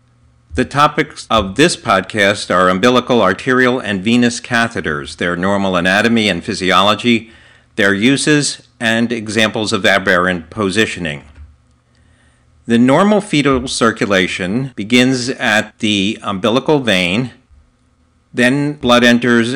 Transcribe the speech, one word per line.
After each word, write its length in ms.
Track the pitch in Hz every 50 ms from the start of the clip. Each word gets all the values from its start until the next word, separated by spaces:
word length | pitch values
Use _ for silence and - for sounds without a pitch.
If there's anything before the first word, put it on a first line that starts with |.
| _ _ _ _ _ _ _ _ _ _ -
The 100 | 127 123
topics 600 | - - 143 151 151 - 165 143 - - - - -
of 240 | 113 110 98 95 95
this 220 | 135 156 175 -
podcast 760 | - - 117 98 95 90 - - 107 98 98 104 - - - 92
are 140 | 90 92
umbilical, 540 | 92 95 95 120 123 127 123 120 - 123 117
arterial, 580 | 95 92 98 - - 135 127 127 127 123 127 127
and 240 | 107 101 101 92 92
venous 380 | 117 120 123 120 120 120 -
catheters, 760 | - - 123 117 117 113 - 98 82 85 76 71 69 - -
their 220 | - 95 87 87
normal 400 | 87 92 98 101 98 98 95 92
anatomy 500 | 87 87 92 95 104 107 117 117 113 107
and 160 | 101 85 85 -
physiology, 880 | 113 95 87 92 92 90 92 98 104 107 104 - 120 117 107 - - - - _ _ _ _ _ _ _
their 160 | 113 101 202 202
uses, 760 | 196 110 131 139 135 - 156 151 147 131 - - - _ _ _ -
and 320 | 120 113 113 113 120 117 120
examples 580 | 113 104 110 98 113 110 104 107 113 107 95
of 140 | 113 98 107
aberrant 640 | 101 98 98 95 101 92 87 90 92 90 85 82 -
positioning. 760 | - 110 101 95 87 - 90 - - 92 87 76 73 69 - - - - - - _ _ _ _ _ _ _ _ _ _ _ _ _ _ _ _ _ _ _ _ _ _ _
The 120 | 113 117
normal 440 | 117 123 131 139 170 196 208 214 196
fetal 480 | 208 - 160 147 135 143 135 127 117 -
circulation 1040 | - - 123 110 107 - 117 101 101 92 92 82 - - 90 90 104 127 139 131 -
begins 540 | 110 98 110 123 123 127 131 135 123 120 131
at 500 | 123 - 131 113 107 110 107 - - _
the 400 | 120 107 104 98 95 107 104 -
umbilical 580 | - 101 98 92 - 104 117 139 135 156 156 139
vein, 520 | 127 113 95 90 90 85 95 117 135 117 - _ _ _ - - _ _ _ _ _ _ _ _ _ _ _ _ _ _ -
then 400 | 123 123 123 135 143 143 147 147
blood 300 | - 131 120 120 120 123
enters 500 | 120 120 117 131 123 120 117 113 120 135